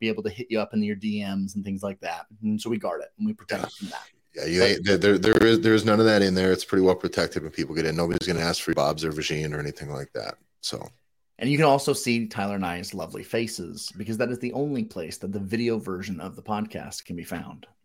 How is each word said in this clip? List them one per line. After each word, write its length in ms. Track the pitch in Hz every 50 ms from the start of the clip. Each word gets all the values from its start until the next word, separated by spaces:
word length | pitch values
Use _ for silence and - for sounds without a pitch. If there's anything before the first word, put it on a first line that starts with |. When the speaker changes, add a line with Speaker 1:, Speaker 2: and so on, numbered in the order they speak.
Speaker 1:
be 80 | 113 110
able 140 | 110 110 101
to 60 | 208
hit 180 | - - 123 -
you 80 | 110 107
up 140 | 101 - 117
in 80 | 107
your 140 | 104 104 104
D 240 | 98 107 107 104 104 101
Ms 300 | 196 98 98 - 196 -
and 100 | 104 98
things 180 | 101 98 95
like 180 | 101 98 95 -
that. 260 | 92 85 85 85 - _ 107 104
And 180 | 110 107 107 104
so 80 | - 113
we 100 | 117 104
guard 240 | 101 92 85 -
it 60 | - - _ -
and 80 | 107
we 60 | 107
protect 300 | 110 - - - 104 98
Speaker 2:
Yeah. 40 | 98
Speaker 1:
it 60 | -
from 160 | - - 101 -
that. 140 | - - - - _ _ _ _ _
Speaker 2:
Yeah, 100 | - 69
you 160 | 80 85 90
Speaker 1:
But 80 | 95 101
Speaker 2:
ain't, 140 | 98 - 90
there, 140 | 101 98 87
there, 200 | 92 101 101 90
there 280 | 92 107 110 - 110
is, 140 | 117 113 110
there 140 | 110 113 110
is 100 | 107 101
none 120 | 110 104 107
of 40 | 113
that 140 | 110 107 101
in 140 | 98 95 90
there. 180 | 92 92 95
It's 120 | 92 92 -
pretty 180 | - 101 95 92
well 120 | 92 90
protected 460 | - - 87 - 95 85 82 - 85
when 100 | 76 78
people 220 | - - 78 - 78
get 120 | 80 80
in. 100 | 78 80
Nobody's 300 | 82 85 85 90 90 -
gonna 140 | 90 85 82
ask 200 | 82 85 85 -
for 80 | - 85
your 20 | 80
Bob's 300 | - 71 73 78 78 80
or 80 | 80
Vagine 420 | 76 78 73 - 78 76 78 76 73
or 60 | 76
anything 300 | 71 71 - - 73 71
like 220 | 71 69 69 - -
that. 200 | 57 52 - - _ _ _ _ _
So. 260 | - - - - - - - _ _ _ _ _ _ _ _ -
Speaker 1:
And 100 | - 135
you 60 | 147
can 100 | 143 160
also 260 | 143 139 139 - 147
see 340 | 139 - - 123 117 117 113
Tyler 300 | 107 - 110 98 101 101
and 100 | 98 95
I's 260 | 85 87 90 90 -
lovely 300 | - 92 82 87 104 101
faces 680 | 98 - - 117 117 110 - - 87 82 87 - - - -
because 200 | 92 - 117 113 107
that 120 | 123 120
is 80 | 123 123
the 120 | 127 120 107
only 300 | 131 143 147 139 120 110
place 320 | 110 - 95 80 80 - -
that 140 | - 95
the 60 | 98 104
video 400 | 98 95 113 117 120 117 113 110
version 400 | - 95 92 90 98 104 92 78
of 140 | 82 95 -
the 80 | -
podcast 640 | - - 104 107 107 214 - 82 65 - - - -
can 100 | - 87
be 100 | 85 78
found. 420 | - 87 82 - - - 71 - _ _ _